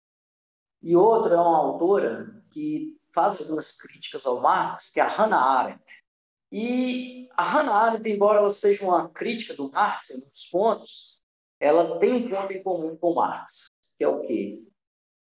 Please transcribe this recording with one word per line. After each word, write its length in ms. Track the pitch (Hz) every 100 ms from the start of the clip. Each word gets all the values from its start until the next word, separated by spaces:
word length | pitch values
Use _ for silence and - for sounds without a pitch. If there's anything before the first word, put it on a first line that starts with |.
| _ _ _ _ _ _ _ _
e 140 | 165 175
outro 360 | 214 220 196
é 40 | 170
uma 220 | 170 160
autora 840 | 135 - 170 196 123 113 - - _
que 480 | 151 151 151 - - _
faz 280 | 170 185 -
algumas 360 | 156 156 - -
críticas 480 | - - - 143 131
ao 140 | 123
Marx, 500 | 143 180 170 - -
que 80 | 156
é 40 |
a 60 | 135
Hannah 300 | - 214 170
Arendt. 640 | 131 131 110 - _ - _ _ _ _ _
E 800 | 202 233 254 254 254 254 - -
a 100 | -
Hannah 320 | - 285 277
Arendt, 360 | 208 226 220 226
embora 280 | 202 208 208
ela 140 | 202
seja 320 | 202 202 202
uma 240 | 196 170 170
crítica 460 | - 220 226 -
do 160 | 233 139
Marx 400 | 180 208 - -
em 100 | 131
muitos 260 | - - -
pontos, 760 | 175 226 - - - - - _ _ _ _
ela 400 | 143 165 165 170
tem 140 | 208
um 160 | 247 -
ponto 240 | 190 196
em 100 | 190
comum 320 | 196 175 160
com 200 | 165 175
Marx, 560 | 165 98 - - - - - _ -
que 80 |
é 40 | 147
o 120 | -
quê? 420 | - 110 - - - _ _ _ _ _ _